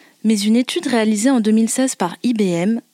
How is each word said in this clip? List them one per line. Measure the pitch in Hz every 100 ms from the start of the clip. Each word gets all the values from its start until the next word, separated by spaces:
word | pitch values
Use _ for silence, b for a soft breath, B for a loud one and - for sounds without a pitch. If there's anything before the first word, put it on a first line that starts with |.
| b b
Mais | 214 220
une | 208 226
étude | 254 349 320
réalisée | 240 220 214 233
en | 262
deux | 214
mille | 220 226
seize | - 262
par | - 180 -
I | 240
B | 226
M | 196 170 185 233 -